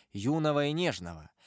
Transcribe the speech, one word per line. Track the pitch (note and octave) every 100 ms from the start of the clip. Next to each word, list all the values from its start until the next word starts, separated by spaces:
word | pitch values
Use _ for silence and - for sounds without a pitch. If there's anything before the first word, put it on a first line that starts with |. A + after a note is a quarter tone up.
| _
юного | G#2 A2+ D#3 D#3 D3 C#3+
и |
нежного? | D#3 F3 F#2 F2 D#2+ D#2 _